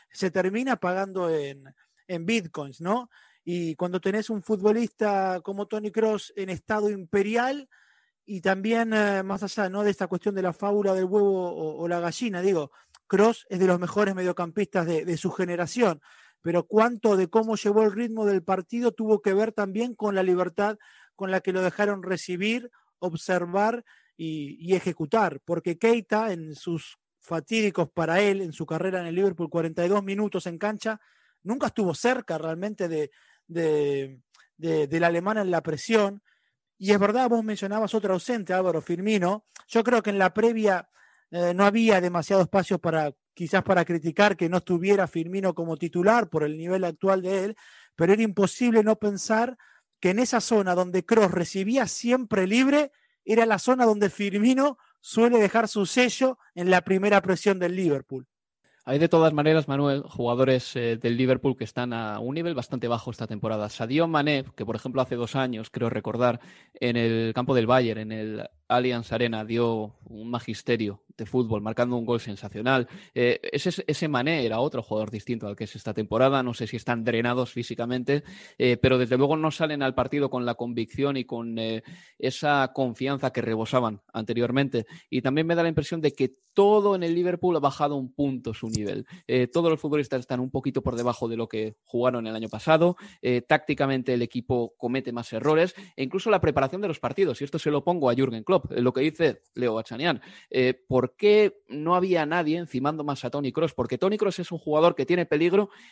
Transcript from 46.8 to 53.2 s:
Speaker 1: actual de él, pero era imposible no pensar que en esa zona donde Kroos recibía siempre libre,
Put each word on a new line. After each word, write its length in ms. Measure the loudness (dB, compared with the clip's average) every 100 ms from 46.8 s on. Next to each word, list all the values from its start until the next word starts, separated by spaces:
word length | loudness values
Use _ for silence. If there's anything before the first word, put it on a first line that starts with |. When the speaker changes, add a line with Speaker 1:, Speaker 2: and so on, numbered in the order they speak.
Speaker 1:
actual 380 | -2 -2 0 0
de 240 | 0 -2 -4
él, 100 | -8 -18 -20 _ -2
pero 180 | 4
era 80 | 4
imposible 600 | 4 2 0 2 4 4
no 140 | 4 2
pensar 600 | 0 -4 -2 0 0 -6 _ _ _ _
que 100 | 0
en 100 | 2
esa 220 | 2 0
zona 340 | 2 2 2 0
donde 300 | 0 -2 2
Kroos 260 | 4 4
recibía 560 | 2 -2 -4 0 0 -2
siempre 580 | -4 0 0 0 0 2
libre, 460 | 2 4 2 0 _ _ _